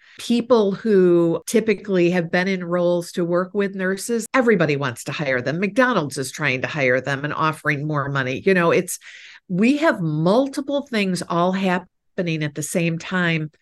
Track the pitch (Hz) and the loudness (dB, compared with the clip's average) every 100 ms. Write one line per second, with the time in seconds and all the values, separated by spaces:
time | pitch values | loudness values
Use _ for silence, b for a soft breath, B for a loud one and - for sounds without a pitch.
0 | b b - 240 233 240 202 190 226 196 | b b -2 -2 4 4 4 0 2 4
1 | 180 175 170 165 - 226 220 202 202 185 | 6 6 4 0 0 0 2 -2 0 2
2 | 175 180 170 180 190 185 175 180 175 175 | 2 2 0 0 0 -2 -2 0 0 0
3 | 170 - 170 175 180 208 196 196 185 196 | -2 -4 -2 0 -2 -2 -4 -2 -4 -4
4 | - 233 220 269 240 202 156 139 135 117 | -4 -4 -2 2 4 4 4 0 -2 -6
5 | - 135 143 131 123 160 196 202 254 220 | -10 -6 -2 -2 -2 -2 -2 2 2 2
6 | 143 143 127 - 147 127 123 151 131 127 | -2 -6 -8 -4 -2 -2 -4 0 2 2
7 | 127 135 147 - 156 151 151 143 151 147 | 0 -4 -4 -2 -2 -2 -4 -2 -2 -2
8 | 135 139 127 131 196 190 170 147 180 - | -2 -2 -2 -2 2 2 4 2 0 -8
9 | B B B B - 180 226 285 320 233 | B B B B -6 0 2 4 2 0
10 | 165 151 165 220 269 277 277 277 277 220 | -2 0 2 2 2 -4 -4 -4 -2 -2
11 | 196 175 - 170 180 190 190 180 185 _ | -2 -2 -2 0 0 0 0 0 -4 _
12 | _ - 175 160 151 143 151 185 170 165 | _ -8 -4 -2 -4 -6 -4 -2 -2 -2
13 | - 185 175 165 156 B | -4 -2 0 0 -4 B